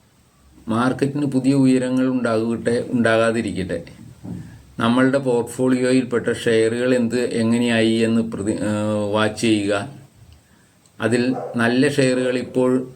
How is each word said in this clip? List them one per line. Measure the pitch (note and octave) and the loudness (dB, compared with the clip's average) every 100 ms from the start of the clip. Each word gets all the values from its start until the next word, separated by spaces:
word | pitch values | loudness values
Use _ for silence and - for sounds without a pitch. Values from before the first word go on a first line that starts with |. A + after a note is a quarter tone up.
| _ _ _ _ _ - - | _ _ _ _ _ -16 -4
മാർക്കറ്റിന് | A2+ B2+ C3 C3+ D3 C#3+ | -2 0 0 -2 -2 -2
പുതിയ | C3 B2+ | 0 2
ഉയരങ്ങൾ | C#3 C3 B2+ B2+ B2+ C3 | 4 4 4 2 0 0
ഉണ്ടാകട്ടെ, | B2+ A#2 A2 A2+ A2+ A2 A#2+ B2 | 0 0 0 0 -2 0 -2 0
ഉണ്ടാകാതിരിക്കട്ടെ, | B2 A2+ A2+ A2+ A2+ G#2 F#2 F2+ E2+ - - - - - F2+ - - - - | 0 4 4 2 0 -2 -4 -6 -6 -10 -18 -20 -18 -14 -14 -14 -20 -16 -4
നമ്മളുടെ | A#2 B2 C3 C3+ | 0 2 2 2
പോർട്ട്ഫോളിയോയിൽപ്പെട്ട | C3 A#2+ A2+ - B2+ B2+ B2+ C3 A#2+ A#2 G2+ A2 | 0 -2 -2 -2 0 2 2 0 0 -2 -2 -2
ഷെയറുകൾ | A#2+ A2+ A2+ A#2+ B2+ B2+ | 0 2 2 0 0 0
എന്ത്, | A#2 B2 | 0 -2
എങ്ങനെയായി | A#2+ A#2 A2+ A#2+ A#2+ A2+ A2+ | -2 0 0 2 2 2 2
എന്ന് | A2+ A2+ A2+ | 2 2 0
പ്രതി-, | A2 G#2 G2 - | -2 -4 -4 -2
ഏഹ്, | G#2 G#2+ G#2+ G#2+ G#2 | -2 -2 -2 -2 -2
വാച്ച് | G#2+ G#2+ G#2+ | 0 0 0
ചെയ്യുക. | A2+ G#2+ G2+ G2+ C#2 - - _ - - _ _ _ _ _ - | 0 2 2 -2 -4 -12 -20 _ -20 -20 _ _ _ _ _ -6
അതിൽ | A2 A#2+ B2+ C3 - A#2+ | -2 0 0 -2 -6 -2
നല്ല | A#2 B2 C#3+ | 0 2 2
ഷെയറുകൾ | C#3+ C3 B2+ B2+ B2+ | 2 2 2 0 -2
ഇപ്പോൾ | A#2+ C3 B2+ B2+ B2+ | -4 0 2 0 -4